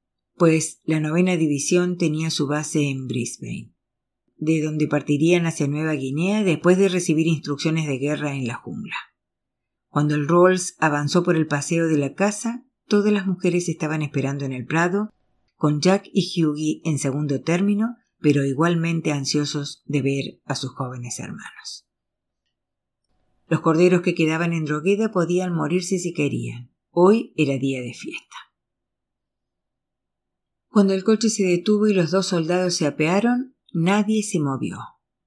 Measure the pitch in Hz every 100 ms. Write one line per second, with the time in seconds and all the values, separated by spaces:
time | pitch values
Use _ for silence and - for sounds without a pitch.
0 | _ _ _ - 170 160 156 - - 156
1 | 151 165 185 175 156 143 - 180 180 175
2 | 170 156 160 - 143 151 151 160 143 135
3 | 127 123 117 - 120 - 117 _ _ _
4 | _ _ _ - 156 160 156 156 151 151
5 | - 143 160 175 165 - 143 147 156 147
6 | 131 143 185 214 190 147 170 185 196 180
7 | 180 156 160 156 147 139 160 160 151 131
8 | 143 147 147 139 120 - - - - -
9 | - _ _ _ _ _ _ _ _ 143
10 | 147 151 147 175 180 185 - - 160 147
11 | 147 180 180 160 156 143 - 165 165 151
12 | 139 - 202 208 226 240 - _ - 208
13 | 208 202 190 180 180 175 175 160 151 156
14 | 147 143 135 143 139 127 120 160 175 202
15 | 214 _ _ _ _ - 151 147 180 196
16 | - 202 175 175 156 147 156 160 170 143
17 | 139 143 147 135 160 175 202 208 233 233
18 | _ _ 151 143 139 135 170 170 165 165
19 | 160 143 135 147 147 147 143 - - 143
20 | 135 139 135 - - 139 131 - 127 127
21 | 120 - - - - - - - _ _
22 | _ _ _ _ _ _ _ _ _ _
23 | _ _ _ _ - 160 165 160 180 175
24 | 175 170 160 160 170 165 147 151 170 202
25 | 214 185 165 180 185 165 151 180 175 185
26 | 185 175 143 117 117 117 - _ _ 170
27 | 180 226 - - 139 135 135 131 123 -
28 | - - - - - _ _ _ _ _
29 | _ _ _ _ _ _ _ _ _ _
30 | _ _ _ _ _ _ _ 214 196 190
31 | 220 220 226 220 185 175 214 208 214 190
32 | 160 190 185 175 160 180 180 180 147 143
33 | 156 190 233 247 262 _ _ 170 170 208
34 | 208 220 208 165 143 131 - - - _
35 | _ _